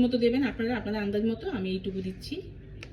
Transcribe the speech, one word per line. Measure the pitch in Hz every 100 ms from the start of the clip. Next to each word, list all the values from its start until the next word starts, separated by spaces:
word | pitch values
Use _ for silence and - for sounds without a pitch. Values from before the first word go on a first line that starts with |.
মতো | 247 247
দেবেন | 233 247 262
আপনারা, | - 233 240
আপনাদের | 208 214
আন্দাজ | 202 208 226
মতো। | 220 392 269
আমি | 190
এইটুকু | 190 190 190 185
দিচ্ছি, | 190 - 330 - - - - -